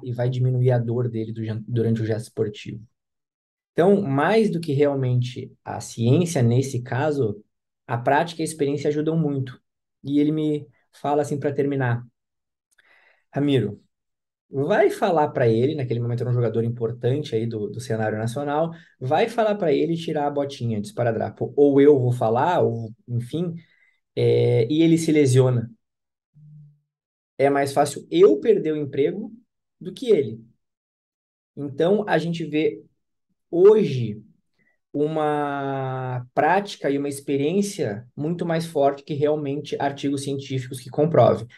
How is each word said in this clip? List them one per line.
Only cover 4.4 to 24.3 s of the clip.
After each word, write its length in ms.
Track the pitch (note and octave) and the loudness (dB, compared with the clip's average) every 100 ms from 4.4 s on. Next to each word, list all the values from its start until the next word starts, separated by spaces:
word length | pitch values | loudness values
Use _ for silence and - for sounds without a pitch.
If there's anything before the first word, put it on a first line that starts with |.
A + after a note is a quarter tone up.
| G#3 | 2
do 100 | E3+ | -2
que 120 | E3 | -2
realmente 800 | C#3 C#3+ C#3 B2+ B2 B2 - - _ | 2 2 2 0 0 -2 -8 -14 _
a 160 | - G2 | -10 -10
ciência, 640 | - - A#2 D3 E3+ D3 | -10 -2 2 4 2 0
nesse 400 | A#2 A#2+ C#3 B2 | 2 2 0 -4
caso, 600 | - B2 D#3 C#3+ A2+ G2+ - _ _ _ - | -6 -2 -2 0 -2 -4 -14 _ _ _ -6
a 120 | A#2 | -4
prática 420 | B2 C#3+ E3+ - | 2 2 2 -4
e 40 | |
a 0 | |
experiência 440 | D#3+ D#3+ C#3 C#3+ D#3 | -6 -2 -2 -2 -2
ajudam 300 | D3+ D3+ E3 | -2 0 0
muito. 420 | D3 C#3 B2 - _ _ _ _ | 0 -2 -6 -10 _ _ _ _
E 160 | C#3 C#3+ | -2 0
ele 100 | D3 | 2
me 360 | D#3 D3+ D3 D3+ _ _ | 0 -2 -2 -6 _ _
fala 300 | - C#3+ D3 | -10 -2 -2
assim, 180 | C#3 D3 | -2 -2
pra 120 | D3 | -4
terminar, 520 | C#3+ C#3+ C#3 B2+ A#2+ - _ _ _ _ _ _ _ _ _ _ _ _ | -2 -2 0 0 -2 -6 _ _ _ _ _ _ _ _ _ _ _ _
"Ramiro, 480 | - C#3+ C#3 G2+ G2+ _ _ _ _ _ _ _ | -2 2 2 0 -6 _ _ _ _ _ _ _
vai 420 | C#3 C#3+ G#3+ F#4+ | -4 0 2 2
falar 380 | - G#3+ E3 D3+ | 2 0 2 2
pra 180 | - A#2+ | 2 2
ele", 260 | A2+ C3 | 2 2
naquele 240 | D#3 B2 A#2 | -2 -4 -4
momento 220 | A#2+ A#2+ | -4 -4
era 100 | A#2+ | -2
um 40 | |
jogador 280 | B2 A#2 A2+ | 0 0 0
importante 720 | A2+ A#2 A2+ A2+ A#2+ C#3+ D3 | -2 -2 -6 -4 -2 -2 -2
aí 140 | A2 A2+ | -4 -4
do, 200 | A2 G#2 | -4 -6
do 120 | A#2 | -8
cenário 360 | - A2 A2 G#2+ | -6 -4 -2 -2
nacional, 540 | A2+ C3 D3 D3 E3 E3 - - | -4 -4 -4 -2 -2 -6 -20 -10
"vai 280 | B2+ D#3 A#3 | -2 0 0
falar 280 | - G#3+ G3+ | 0 0 0
pra 160 | F3 | 0
ele 240 | C#3 D3+ E3 | 2 0 -2
tirar 320 | E3 D#3 C#3+ | -4 -2 -2
a 20 | |
botinha 500 | C#3+ C#3 - A#2 G#2+ | -2 -4 -4 -4 -4
de 60 | G2+ | -6
esparadrapo, 680 | - A#2+ G#2+ G2+ - A#2 - | -4 -2 -2 -4 -6 -4 4
ou 240 | C#3+ C#3 | 4 8
eu 180 | C#3+ C#3 | 6 6
vou 140 | B2 | 4
falar, 480 | A#2+ A2+ A#2 D#3 F3 | 0 0 0 2 2
ou 320 | A#2 A#2 A2+ A2+ - | 0 -2 -8 -14 -8
enfim, 480 | A#2+ A#2+ D3+ F3+ E3+ - _ _ _ _ | -6 -6 -6 -6 -8 -16 _ _ _ _
é, 520 | - A#2+ | -2 2